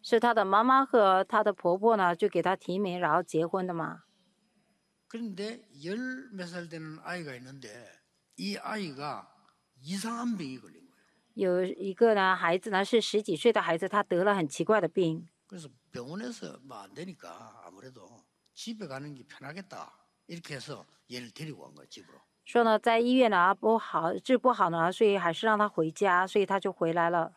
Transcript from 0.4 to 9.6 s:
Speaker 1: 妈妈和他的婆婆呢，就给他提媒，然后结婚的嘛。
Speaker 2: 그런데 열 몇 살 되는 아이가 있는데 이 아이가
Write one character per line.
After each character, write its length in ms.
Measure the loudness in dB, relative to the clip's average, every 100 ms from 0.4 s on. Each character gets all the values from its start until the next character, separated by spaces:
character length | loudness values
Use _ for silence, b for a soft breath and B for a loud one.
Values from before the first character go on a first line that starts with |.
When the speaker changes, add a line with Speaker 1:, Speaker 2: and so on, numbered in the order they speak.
Speaker 1:
妈 180 | 4 4
妈 220 | 6 4
和 400 | 4 4 6 4
他 180 | 2 2
的 100 | 2
婆 240 | 0 0 2
婆 200 | 2 4
呢， 180 | 2
就 140 | 2 0
给 120 | 0
他 140 | 0
提 240 | -2 -4 -4
媒， 180 | -4 -2
然 140 | 0
后 80 | 0
结 220 | 0 -2 -2
婚 200 | -2 -4
的 80 |
嘛。 300 | -6 -8 -10 _ _ _ _ _ _ _ _ _ _ _
Speaker 2:
그런데 540 | -12 -10 -8 -10 -12 _ -14
열 120 | -8 -6 -8 -10 -12 -12
몇 100 | -10
살 220 | -10 -12
되는 300 | -12 -12 -14
아이가 320 | -10 -10 -10 -12
있는데 320 | -14 -16 -16 -18 -20 _ _ _ _ -10
이 200 | -8 -8
아이가 680 | -8 -8 -8 -8 -10 -10 -14 _ _ _